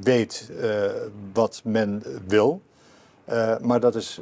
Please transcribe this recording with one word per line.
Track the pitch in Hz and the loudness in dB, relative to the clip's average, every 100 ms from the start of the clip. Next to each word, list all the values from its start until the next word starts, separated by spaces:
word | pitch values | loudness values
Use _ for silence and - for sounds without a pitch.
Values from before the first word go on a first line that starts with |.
weet, | 98 123 110 - 110 - | 2 2 2 -6 -12 -6
eh, | 117 104 101 113 113 101 98 | -2 0 -2 -2 -8 -12 -4
wat | 104 110 - | 0 0 0
men | 113 110 104 101 113 127 95 | -2 0 0 -2 -8 -12 2
wil. | 107 113 185 - _ _ - _ _ | 4 4 2 -10 _ _ -20 _ _
Eh, | - 117 110 110 | -4 -2 0 0
maar | 120 120 | 0 2
dat | 120 | 2
is | 110 - - | 2 -6 -10